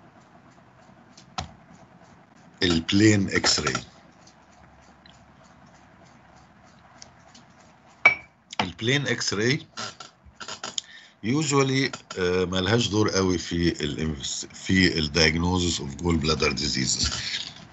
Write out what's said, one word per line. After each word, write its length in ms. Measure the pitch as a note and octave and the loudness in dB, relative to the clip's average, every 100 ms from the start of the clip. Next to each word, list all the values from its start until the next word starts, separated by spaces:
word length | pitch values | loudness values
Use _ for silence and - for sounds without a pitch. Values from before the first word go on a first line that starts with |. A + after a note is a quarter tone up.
| - - - - - - - - - - - - - - - - - - - - - - - - - - | -20 -20 -20 -20 -20 -20 -20 -20 -20 -20 -20 -20 -16 -12 -12 -14 -20 -20 -20 -20 -20 -20 -20 -20 -16 -2
البلين 680 | F2+ E2 E2 G2+ G#2+ G#2 F#2+ | 2 2 2 6 6 6 2
اكس 300 | F2 - - | 0 0 0
راي. 140 | D2 - - - - - - - - - - - - - - - - - - - - - - - - - - - - - - - - - - - - - - - - - - - - - - _ - - | 0 -4 -8 -20 -20 -20 -20 -20 -20 -20 -20 -20 -20 -20 -20 -20 -20 -20 -20 -20 -20 -20 -20 -20 -20 -20 -20 -20 -20 -20 -20 -20 -20 -20 -20 -20 -20 -20 -20 -20 -20 -20 -20 -2 -2 -2 -12 _ -12 -6
البلين 460 | F#2 - A2+ C#3+ A#2 | -6 -4 0 0 0
اكس 260 | A#2+ - | -4 -4
راي 340 | G2 A#2 - - - - - - _ - - - - - - - - - _ | 0 0 0 -4 -14 -14 -14 -20 _ -20 -20 -16 -14 -10 -10 -12 -18 -20 _
usually، 680 | A2+ C#3+ C#3+ C#3 C3+ C3 C3+ - - G2 | -2 0 2 2 2 2 -2 -6 -10 -2
آه، 260 | F2+ F2+ F2+ | 0 2 0
ملهاش 420 | F#2 F#2 A#2 G2+ | 0 2 2 2
دور 220 | G#2 G2+ | 2 2
قوي 280 | F#2+ F#2+ F2 | 2 2 0
في 460 | - E2+ E2+ - | -2 0 0 0
ال 320 | D2+ C#2+ D#2 C#2 - - - | -4 -4 -4 -4 -8 -8 -10
في 460 | - - F#2+ F2+ E2 | -10 0 4 4 2
ال 120 | D2+ | 0
diagnosis 680 | D#2+ D#2+ E2 F2 F2+ F2 D#2+ | 4 4 4 0 0 0 -2
of 240 | C#2+ C#2 | -6 -4
gallbladder 500 | F2 E2 D#2 D2 D2+ | 0 2 2 0 0
diseases. 600 | C2 C#2+ C2+ B1 - D2+ - - - - - - | -2 -4 -2 -2 -2 -2 -4 -6 -8 -10 -16 -20